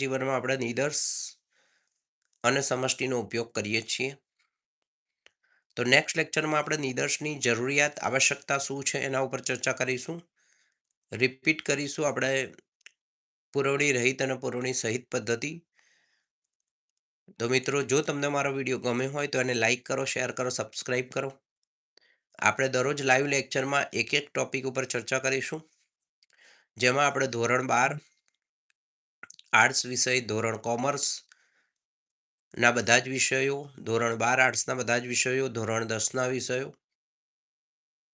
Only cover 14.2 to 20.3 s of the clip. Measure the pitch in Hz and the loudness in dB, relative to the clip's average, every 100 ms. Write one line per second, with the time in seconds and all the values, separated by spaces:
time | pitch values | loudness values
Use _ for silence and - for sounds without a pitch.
14.2 | 135 131 127 120 127 127 113 123 - 123 | -2 -2 -4 -4 -2 -2 -2 -2 -4 -4
15.2 | 110 117 147 165 - _ _ _ _ _ | -2 -2 -4 -10 -16 _ _ _ _ _
16.2 | _ _ _ _ _ _ _ _ _ _ | _ _ _ _ _ _ _ _ _ _
17.2 | _ - 117 131 131 139 123 135 151 147 | _ -4 2 2 2 0 2 2 0 -2
18.2 | 143 147 139 135 127 120 120 120 135 143 | 0 0 0 -2 -2 -2 0 0 -2 -2
19.2 | 143 135 127 120 113 123 - 135 135 127 | -2 0 0 2 2 2 -2 -2 -2 -2
20.2 | 127 | -4